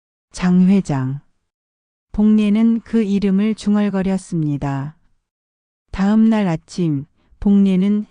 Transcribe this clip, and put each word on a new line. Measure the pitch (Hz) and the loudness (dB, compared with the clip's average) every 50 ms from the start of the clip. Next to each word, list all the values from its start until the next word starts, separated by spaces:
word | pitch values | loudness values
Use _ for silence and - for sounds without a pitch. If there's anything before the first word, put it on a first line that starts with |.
| _ _ _ _ _ _ | _ _ _ _ _ _
장 | _ - 180 180 180 180 185 180 | _ -4 -2 2 4 4 4 4
회장. | 202 196 180 - 147 135 131 131 139 143 - _ _ _ _ _ _ _ _ _ _ _ _ _ _ _ _ _ | 4 2 0 -2 -4 -4 -4 -4 -6 -8 -12 _ _ _ _ _ _ _ _ _ _ _ _ _ _ _ _ _
복례는 | - 208 208 214 214 214 214 208 202 220 226 233 226 226 | -4 0 2 2 2 2 2 2 2 2 2 2 0 0
그 | - - - 226 | -4 -2 -2 -2
이름을 | 220 190 202 202 196 196 190 196 208 220 214 | 0 0 -2 -2 0 0 0 0 0 -2 -4
중얼거렸습니다. | - - 202 208 208 208 208 190 190 180 190 190 185 - - 175 165 156 147 143 139 - 139 139 135 135 151 - _ _ _ _ _ _ _ _ _ _ _ _ _ _ _ _ _ _ _ | -4 -2 -2 0 0 0 -2 -2 -4 -2 -2 -4 -4 -6 -6 -6 -4 -4 -4 -4 -4 -4 -6 -6 -6 -8 -10 -12 _ _ _ _ _ _ _ _ _ _ _ _ _ _ _ _ _ _ _
다음 | - - 190 202 214 220 220 226 | -6 -2 0 2 2 4 4 4
날 | 226 214 202 180 | 2 2 0 -2
아침, | 160 160 - _ - - 175 160 147 139 143 - _ _ _ _ _ _ | -2 -4 -6 _ -8 -4 -4 -2 -2 -4 -6 -10 _ _ _ _ _ _
복례는 | - 202 202 202 196 196 190 180 190 202 208 208 214 - | 0 2 2 4 4 2 2 0 0 0 0 -2 -4 -8